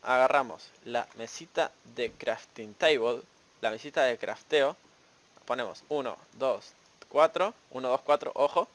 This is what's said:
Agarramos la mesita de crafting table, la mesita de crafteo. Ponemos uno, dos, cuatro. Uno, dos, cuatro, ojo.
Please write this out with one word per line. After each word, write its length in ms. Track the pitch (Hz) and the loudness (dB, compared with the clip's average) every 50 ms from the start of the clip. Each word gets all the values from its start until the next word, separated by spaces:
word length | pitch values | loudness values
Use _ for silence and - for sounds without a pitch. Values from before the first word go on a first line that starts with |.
| - | 0
Agarramos 640 | - 127 127 131 131 - 143 135 117 95 - - - - - - | 2 4 4 4 6 4 2 0 0 -8 -14 -16 -20 -20 -20 -14
la 220 | 117 120 120 - - - | -6 -4 -4 -4 -4 -10
mesita 560 | 117 113 113 - - 165 165 _ - 160 - - _ _ - 117 | -14 -14 -12 -12 -16 -16 -8 _ -2 -2 -2 -4 _ _ -18 -8
de 160 | 123 120 113 | -6 -6 -6
crafting 640 | - - - 120 110 - - _ _ - 113 107 104 | -6 -6 -4 -4 -4 -4 -8 _ _ -16 -16 -16 -8
table, 460 | _ - 160 151 127 113 120 123 123 - _ _ _ _ _ _ _ | _ 2 2 2 2 2 -2 -2 -4 -8 _ _ _ _ _ _ _
la 100 | - 113 | -4 -4
mesita 320 | 107 113 - 147 139 165 143 | -4 -4 -10 -8 -2 0 2
de 140 | 127 120 - | 2 0 -2
crafteo. 600 | - 95 110 - - _ - 151 135 139 170 _ _ _ _ _ _ _ _ _ _ _ _ - _ | -6 -8 -8 -10 -6 _ 2 2 2 2 0 _ _ _ _ _ _ _ _ _ _ _ _ -20 _
Ponemos 380 | - 123 127 123 101 80 - - _ | -6 -4 -4 -4 -8 -8 -14 -10 _
uno, 280 | 151 147 135 123 90 - - _ - | -6 -4 -4 -6 -10 -12 -16 _ -10
dos, 400 | - 131 131 117 101 - - - _ _ _ _ _ - _ | -4 -2 -2 -2 -2 -6 -16 -20 _ _ _ _ _ -20 _
cuatro. 440 | - 139 156 160 - 170 180 208 233 _ _ _ | 2 4 4 4 4 0 -2 -2 -4 _ _ _
Uno, 180 | - 127 131 127 | -12 -6 -2 0
dos, 120 | 127 135 | 0 0
cuatro, 300 | - - 123 - - 127 - | 2 2 2 2 2 -6 -2
ojo. 320 | - 135 143 - 175 208 - _ | 0 0 2 2 0 -2 -2 _